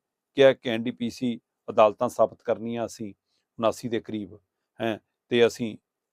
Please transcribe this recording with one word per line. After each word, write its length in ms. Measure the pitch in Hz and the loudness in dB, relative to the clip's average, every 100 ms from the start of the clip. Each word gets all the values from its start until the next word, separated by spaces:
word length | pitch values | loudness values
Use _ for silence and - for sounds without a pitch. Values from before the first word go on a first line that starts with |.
| _ _ _ | _ _ _
ਕਿਹਾ 180 | - 135 | 4 4
ਕਿ 180 | 127 127 | 4 -2
ਐਨ 120 | 113 | -4
ਡੀ 80 | 117 | -4
ਪੀ 200 | - 117 | -6 -8
ਸੀ 300 | - 127 113 _ _ - | -4 -6 -6 _ _ -2
ਅਦਾਲਤਾਂ 380 | 113 107 101 120 | 4 4 4 -4
ਸਥਾਪਿਤ 340 | - 110 - | 0 0 -2
ਕਰਨੀਆਂ 440 | - 104 117 117 110 | -6 -6 -6 -8 -8
ਅਸੀਂ 280 | - 107 - _ _ _ - | -10 -16 -16 _ _ _ -4
ਉਨਾਸੀ 300 | 110 - 123 | -2 -2 -4
ਦੇ 120 | 110 | -6
ਕਰੀਬ, 380 | - 107 92 95 _ _ _ - | -6 -10 -10 -16 _ _ _ -8
ਹੈਂ, 180 | 113 101 _ _ - | -6 -6 _ _ -2
ਤੇ 180 | 120 113 | 4 4
ਅਸੀਂ 320 | - 113 - _ _ _ | 2 -8 -10 _ _ _